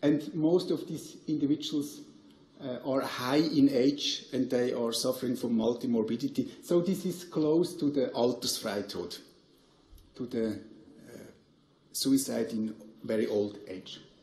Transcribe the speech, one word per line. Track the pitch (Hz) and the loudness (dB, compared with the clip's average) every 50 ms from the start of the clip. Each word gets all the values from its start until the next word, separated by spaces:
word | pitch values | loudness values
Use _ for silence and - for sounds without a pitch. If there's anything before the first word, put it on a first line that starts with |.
| - | 4
And | 147 151 - - - - | 4 2 2 0 -4 -4
most | 156 151 160 170 180 - - | 0 2 4 4 4 2 2
of | 180 143 - - | -2 -4 -4 -6
these | 156 147 - - - - - - | -8 -10 -10 -12 -18 -16 -6 -4
individuals, | 156 147 143 135 147 156 - - - 151 143 143 - - - - - - - - - - - _ _ - | -2 0 2 2 2 0 -2 -4 -2 -2 -4 -4 -8 -14 -18 -20 -20 -20 -20 -20 -20 -20 -20 _ _ -14
uh, | - 131 123 117 - | -8 -8 -8 -6 -2
are | 143 131 135 131 | 0 0 0 0
high | 135 - - 127 127 135 | -2 -4 -4 -2 2 4
in | 151 160 160 - 151 135 139 | 4 4 4 4 4 4 6
age | 139 123 127 139 143 - - - - - - - - | 6 6 4 4 4 2 -2 -4 -4 -4 -8 -6 -2
and | 127 127 117 | -2 0 0
they | - 123 123 123 - | 2 2 2 2 0
are | 123 120 113 113 | 0 -2 -2 -2
suffering | - - 127 123 - - 120 117 | 0 0 0 -2 0 -2 -2 -2
from | 120 - 117 117 | -2 -2 0 0
multimorbidity. | 110 110 113 123 120 - 123 117 113 107 110 117 120 139 139 - - 127 - - - - | 2 2 2 0 0 0 0 2 2 2 2 0 -2 -2 -4 -2 -2 -2 -2 -4 -14 -4
So | - 175 175 | 2 2 2
this | 170 180 190 - - | 4 2 0 0 -2
is | 185 175 - - | -4 -4 -4 -10
close | - - 170 156 151 156 165 180 - - | -6 -2 0 2 4 4 4 4 2 0
to | - 143 143 | 0 0 0
the | 139 139 127 - | 2 2 0 0
Altersfreitod, | - 131 120 123 - - - - - - - 110 101 104 98 98 - 92 87 87 - - - - - _ _ _ _ _ _ _ _ _ _ _ - - - - _ | 2 2 2 2 2 0 -2 -4 -4 -2 -2 -4 -4 -4 -4 -6 -6 -8 -6 -8 -8 -12 -16 -20 -20 _ _ _ _ _ _ _ _ _ _ _ -20 -20 -20 -20 _
to | - 131 | -10 -10
the, | 120 - 117 110 110 | -6 -2 -2 0 0
uh, | 104 95 - - - - - - - - - - - - - - - - _ _ _ _ _ _ _ _ _ _ - | -2 -4 -8 -14 -20 -20 -20 -20 -20 -20 -20 -18 -18 -18 -18 -18 -20 -20 _ _ _ _ _ _ _ _ _ _ -6
suicide | - - 135 135 135 131 - 120 117 113 113 - | -2 2 4 4 4 4 2 0 -2 -2 0 -2
in | 110 110 110 - - - - - - - | -2 -2 -2 -4 -8 -16 -20 -20 -14 -4
very | 113 113 110 113 | -2 0 2 2
old | - 110 104 101 104 101 - - | 2 2 2 0 0 -2 -10 -12
age. | - 92 92 - - - - - - - _ | -10 -12 -12 -10 -14 -16 -16 -18 -20 -20 _